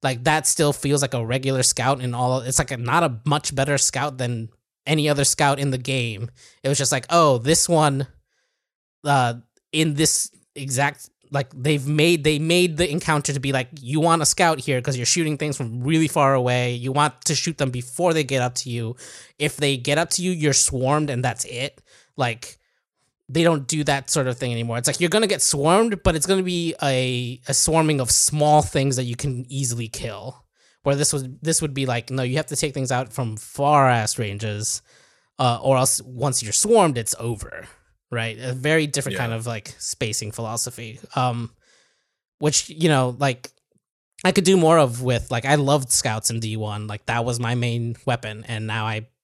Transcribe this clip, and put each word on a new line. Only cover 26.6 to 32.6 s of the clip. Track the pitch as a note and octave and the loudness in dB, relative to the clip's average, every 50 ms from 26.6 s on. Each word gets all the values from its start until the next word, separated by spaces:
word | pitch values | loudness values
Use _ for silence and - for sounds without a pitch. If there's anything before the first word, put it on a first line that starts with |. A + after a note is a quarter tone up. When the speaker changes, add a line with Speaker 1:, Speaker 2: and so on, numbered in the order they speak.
| E3+ E3 D#3 - - | -2 -4 -4 -2 -2
Speaker 1:
a, | C#3+ C3+ B2+ B2+ B2+ B2+ B2 B2 A#2+ B2 B2+ _ - | 0 0 0 0 0 -2 -4 -4 -6 -8 -12 _ -4
a | C#3 | -2
swarming | - - - D#3 E3 D#3+ D#3 D#3 C#3 | 0 0 2 2 2 4 4 2 0
of | B2+ A#2 | 0 0
small | - - - - - D3+ D3 D3+ D3+ D3+ | 2 2 2 2 2 2 4 6 6 6
things | D3 - - D3 C3+ C#3 C3 B2 | 4 4 0 0 0 2 0 0
that | C3 | -2
you | A#2+ A#2 | -4 -6
can | A2+ - D3 C3 B2 C3 B2 | -4 -4 -6 -4 -6 -8 -8
easily | C#3 C3+ C#3 B2 A#2 A#2 A#2 A2 | -6 -4 -4 -2 -4 -4 -6 -8
kill. | - - - A#2 G#2+ G2+ - C3 - _ _ _ _ _ _ _ _ _ _ | -8 -10 -10 -10 -10 -10 -12 -14 -16 _ _ _ _ _ _ _ _ _ _
Where | C#3+ C#3 | 0 2
this | C#3 D3 C#3 - | 2 2 0 0
was, | C#3+ C3 B2+ C3 - | -2 -4 -8 -12 -8
this | - D#3 E3 D#3+ | -4 -2 -2 0
would | D#3+ D3+ C3+ | -2 -2 -4
be | C3+ C3+ | -2 -2
like, | B2+ A#2+ A#2+ A#2+ - | -2 -2 -4 -4 -4
no, | C3 C3+ | -4 -2
you | C3 B2 B2+ | -2 -2 -2
have | D3+ D#3 - | -2 -4 -4
to | D3+ | -4
take | C3+ | -4